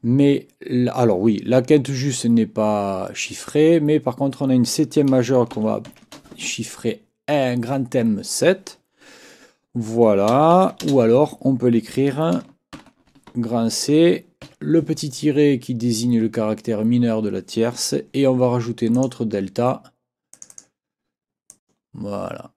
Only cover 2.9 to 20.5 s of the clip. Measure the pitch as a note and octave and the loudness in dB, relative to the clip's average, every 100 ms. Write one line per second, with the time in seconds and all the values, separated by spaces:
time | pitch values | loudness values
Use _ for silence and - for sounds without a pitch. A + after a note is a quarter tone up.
2.9 | F#2+ F#2+ G#2 - - - D3 D#3 E3 D3 | -6 -8 -10 -10 -10 -4 2 4 4 2
3.9 | D3+ - A#2+ C#3 C3 C#3 B2+ A#2 - D3+ | 0 -2 -4 -4 -2 0 2 2 0 0
4.9 | - C#3 C3 A#2+ C3 A#2 - G#2+ G#2+ A2 | 2 2 2 2 2 2 -2 -4 -4 -8
5.9 | - _ - _ - - - A#2 - A#2 | -20 _ -20 _ -14 -10 -8 -10 -8 -8
6.9 | - _ _ - D3 C3 B2 A#2 C#3 B2+ | -8 _ _ -2 0 0 -2 -4 -4 -2
7.9 | C3 A2+ G2+ - - D3 F#3+ - - _ | 0 0 -2 -4 0 0 0 -6 -20 _
8.9 | _ - - - - _ _ _ B2 A2 | _ -20 -20 -20 -20 _ _ _ -10 -6
9.9 | A2+ A2+ G2+ G#2 B2+ D#3+ F3 F#3+ - D#3 | 2 4 4 4 4 4 4 2 -2 0
10.9 | C#3 A2+ A#2+ D3+ - C3+ B2+ B2 A#2+ - | 4 6 4 2 0 -2 0 2 0 -2
11.9 | - C#3 C3+ D#3+ F3 - _ _ - _ | -2 -2 -2 -2 -4 -8 _ _ -20 _
12.9 | _ _ _ - A#2+ A2+ A#2 A2+ - - | _ _ _ -12 -8 -4 -2 -4 -4 0
13.9 | D3+ E3+ F3+ - _ - _ D3 E3 D#3 | 2 4 2 -6 _ -20 _ -2 -2 0
14.9 | D#3 D3+ B2 D3 C#3 D3 C3 B2 A#2+ A#2+ | -6 -8 -4 -2 2 2 2 -4 -4 -2
15.9 | A2 A#2+ A#2 A2 A#2 G#2+ G#2+ - G#2+ A2 | -2 0 0 0 -2 -2 -4 -4 -2 0
16.9 | A#2+ A#2+ A2 G#2+ F#2+ - A2+ A2+ A#2+ - | 2 2 0 -4 -6 -6 -2 -2 -2 -6
17.9 | C#3+ - C3+ C3+ B2+ B2+ B2 A#2 A2+ A#2 | -6 -6 0 0 2 0 0 -4 -4 0
18.9 | A#2+ C3 - A2+ G2+ F#2+ - A#2+ C3 _ | 0 -2 -4 -6 -4 -6 -2 -2 -2 _
19.9 | _ _ _ _ - - | _ _ _ _ -20 -20